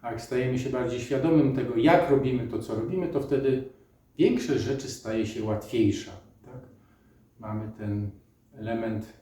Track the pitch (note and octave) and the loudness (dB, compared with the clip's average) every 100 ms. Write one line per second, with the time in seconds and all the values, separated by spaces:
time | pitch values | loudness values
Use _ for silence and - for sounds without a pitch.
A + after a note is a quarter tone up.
0 | - - - B2+ B2+ B2+ C#3 B2+ - - | -6 -8 -2 0 0 0 -2 -2 -2 -4
1 | - C#3 D#3+ D#3+ C3+ C3 A#2+ - D3+ F3 | -2 0 4 6 4 2 0 2 6 6
2 | - C#3 C3 B2 A2+ A2 - - A2+ F#3 | 6 4 4 0 -2 -6 -6 -6 -2 -2
3 | - C#3 - C#3 C3+ C3 - - _ _ | -2 -2 0 2 2 0 -2 -16 _ _
4 | _ - A3+ - - B2 G2+ C3+ - - | _ 2 4 4 0 -2 0 -4 -6 -10
5 | A2 A2+ G#2+ A2 G#2+ G#2+ - A#2 G#2 - | -4 -2 -2 -4 -4 -4 -2 2 2 2
6 | - - - _ - - - - _ _ | -6 -16 -20 _ -20 -18 -18 -20 _ _
7 | _ _ _ _ G#2+ G#2+ A2 - G#2+ G#2 | _ _ _ _ -8 -6 -6 -8 -4 -4
8 | G2+ - _ _ _ - A2 A#2 A2+ G#2+ | -4 -8 _ _ _ -12 -6 -4 -2 -4
9 | - - | -8 -16